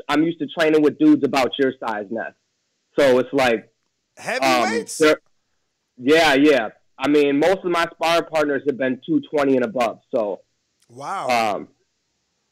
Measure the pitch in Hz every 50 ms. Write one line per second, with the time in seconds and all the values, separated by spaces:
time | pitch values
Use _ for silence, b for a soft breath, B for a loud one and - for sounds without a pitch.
0 | - - 147 147 160 170 165 - 147 135 - 180 160 156 156 156 151 143 143 -
1 | 156 151 151 139 139 131 - 139 127 117 - - 139 131 123 - 135 120 107 104
2 | 104 95 113 110 87 71 - _ _ _ _ _ _ _ _ _ _ _ _ -
3 | 147 135 123 127 123 - 139 139 131 123 117 107 - _ _ _ _ _ _ _
4 | _ _ _ - - 180 226 262 - - - 123 117 - - - - - - -
5 | 156 156 156 - _ _ _ _ _ _ _ _ _ _ _ _ _ _ _ -
6 | 123 127 151 165 165 151 135 135 143 151 143 123 110 - - _ _ _ _ -
7 | 135 139 147 151 143 143 139 143 160 175 190 185 190 180 175 170 170 165 - -
8 | 170 160 170 170 160 - 160 156 151 147 143 127 - 143 131 110 131 131 127 127
9 | - - 160 147 139 - - 147 139 139 135 127 120 113 98 127 120 110 92 -
10 | _ _ - 123 107 101 92 - _ _ _ _ _ _ _ _ _ _ 120 123
11 | 139 160 196 190 156 127 123 117 113 107 98 82 76 - _ _ _ _ _ _
12 | _ _ _ _ _ _ _ _ _ _